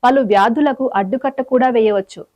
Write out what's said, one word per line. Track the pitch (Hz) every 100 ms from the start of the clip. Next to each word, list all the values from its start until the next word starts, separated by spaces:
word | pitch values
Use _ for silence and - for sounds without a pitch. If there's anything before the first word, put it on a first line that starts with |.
పలు | 247 269
వ్యాధులకు | 240 202 208 233 294 269 262
అడ్డుకట్ట | 196 196 254 269 269
కూడా | 262 254 254
వేయవచ్చు. | 240 220 202 190 - -